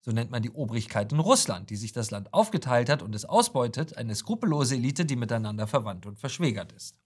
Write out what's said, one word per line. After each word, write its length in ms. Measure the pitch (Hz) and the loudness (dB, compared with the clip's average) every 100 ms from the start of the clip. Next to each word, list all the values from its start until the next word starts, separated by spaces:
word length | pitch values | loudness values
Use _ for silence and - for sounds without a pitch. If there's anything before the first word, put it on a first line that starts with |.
so 100 | - | 0
nennt 220 | 110 117 | -2 0
man 100 | 123 | -2
die 80 | 113 | -4
Obrigkeit 600 | - 117 113 110 113 104 | -4 -2 -2 -2 -2 2
in 80 | 147 | 2
Russland, 500 | 165 262 - 90 101 | 6 4 4 -4 -6
die 60 | 107 | -8
sich 160 | 110 | -6
das 180 | - 104 | -4 -4
Land 240 | 101 98 | -6 0
aufgeteilt 540 | 180 214 185 127 123 120 | 2 4 2 4 4 4
hat 120 | 147 | 0
und 140 | - | 0
es 100 | 107 | -8
ausbeutet, 720 | - 214 226 131 120 113 160 - | 2 4 4 2 0 -2 -6 -6
eine 200 | 117 104 | -6 -6
skrupellose 580 | - 226 214 147 131 | -4 -2 2 2 2
Elite, 300 | 131 123 - | 2 0 0
die 100 | 165 | -2
miteinander 540 | 127 113 117 107 107 107 | 0 -2 -2 -2 -4 0
verwandt 360 | 139 107 90 | 0 -2 -8
und 140 | 98 101 | -12 -10
verschwägert 540 | 135 - 165 104 87 | -8 0 0 0 -8
ist. 240 | - - _ | -14 -18 _